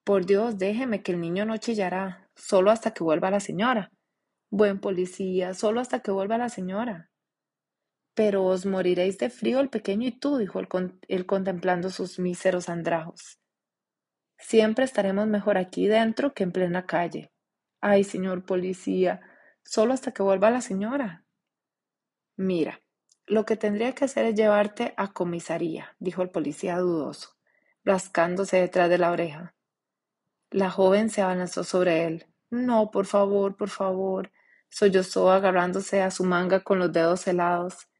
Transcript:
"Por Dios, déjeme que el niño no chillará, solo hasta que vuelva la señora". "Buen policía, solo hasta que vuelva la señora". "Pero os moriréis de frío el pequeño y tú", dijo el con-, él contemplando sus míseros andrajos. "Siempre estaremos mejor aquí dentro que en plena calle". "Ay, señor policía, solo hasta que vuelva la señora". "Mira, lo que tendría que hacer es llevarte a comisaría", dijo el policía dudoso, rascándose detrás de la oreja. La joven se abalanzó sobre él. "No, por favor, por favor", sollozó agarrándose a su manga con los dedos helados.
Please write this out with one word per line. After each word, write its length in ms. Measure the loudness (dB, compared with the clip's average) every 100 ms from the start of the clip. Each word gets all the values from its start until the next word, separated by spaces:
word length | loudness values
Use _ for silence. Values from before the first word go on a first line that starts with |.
"Por 220 | 0 0 4
Dios, 320 | 2 2 -2
déjeme 440 | -2 -2 -2 -4
que 100 | -4
el 80 | -4
niño 240 | -2 -2
no 120 | -2 -4
chillará, 720 | -4 -2 -2 -2 -6 -10 _ _
solo 340 | 0 4 6
hasta 220 | 4 0
que 120 | -2
vuelva 260 | 0 0 2
la 100 | -2
señora". 500 | -2 -2 0 0 -4 _ _ _ _ _ _
"Buen 300 | 2 2 2
policía, 760 | -4 -2 -4 -4 -4 -2 -4
solo 260 | -2 -2 0
hasta 200 | -2 -4
que 100 | -2
vuelva 260 | -2 -2 -2
la 100 | -2
señora". 600 | -6 -6 -4 -6 -8 -14 _ _ _ _ _ _ _ _ _ _
"Pero 300 | 0 2 2
os 200 | 2 0
moriréis 540 | 0 0 2 2 0 -2
de 100 | -6
frío 320 | -2 0 0
el 100 | 0
pequeño 360 | -2 -2 -2 -4
y 40 |
tú", 260 | -4 -2 0
dijo 220 | -2 -4
el 80 | -4
con-, 320 | -4 -4 -8 -6
él 180 | -4 0
contemplando 640 | -2 0 -2 0 0 -2
sus 280 | -6 -8 -4
míseros 500 | -4 -2 0 -2 -4
andrajos. 720 | -6 -2 -4 -4 -16 -20 -20 _ _ _ _ _ _ _ _ _ _
"Siempre 460 | 2 4 4 2
estaremos 420 | 0 0 0 0 0
mejor 320 | 0 0 0
aquí 280 | -2 -2 2
dentro 480 | 4 2 0 -4
que 100 | -2
en 80 | -2
plena 340 | 0 -2 -2 -2
calle". 460 | -2 -2 -6 -14 _ _ _ _ _
"Ay, 240 | 2 4
señor 400 | 4 -2 -4 -6
policía, 760 | -2 -2 -2 -4 -2 0 0 0 -10 _ _ _
solo 280 | -4 0 2
hasta 180 | 0 -4
que 100 | -2
vuelva 280 | 2 4 4
la 100 | 2
señora". 640 | -2 -4 -4 -4 -6 -10 _ _ _ _ _ _ _ _ _ _ _ -6
"Mira, 440 | -2 0 -2 -6 _ _ _ _ 0
lo 180 | 0 2
que 100 | 0
tendría 380 | 0 0 -2
que 100 | -2
hacer 220 | -2 0 0
es 80 |
llevarte 600 | 4 4 4 2 -2 -6 -4
a 160 | -6
comisaría", 840 | -4 -4 -4 -6 -4 -4 -6 -12 _
dijo 240 | -6 -4
el 80 | -4
policía 480 | -2 -4 -4 -4 0
dudoso, 520 | 0 0 -4 -10 -18 _ _ _ _ _
rascándose 760 | 0 0 0 0 0 0 0 2
detrás 300 | 2 2 4
de 80 | 4
la 120 | 2
oreja. 420 | 0 -4 -6 -16 _ _ _ _ _ _ _ _ _ _
La 200 | -2 0
joven 400 | 2 4 4 2
se 120 | 0
abalanzó 420 | 0 -2 -4 -6
sobre 400 | -2 0 2 2 0
él. 200 | -4 -12 _ _
"No, 400 | -4 0 2 2
por 160 | 0 0
favor, 500 | 2 2 2 0 -2
por 140 | -8
favor", 600 | -4 -4 -2 -2 -4 -8 _ _ _ _
sollozó 600 | 2 4 4 2 2 4
agarrándose 720 | 6 4 2 0 -2 -2 0
a 80 | 0
su 140 | 0
manga 360 | 0 2 2 0
con 180 | 2 2
los 140 | 2
dedos 340 | 2 2 2 0
helados. 600 | 0 2 0 -4 -10 -20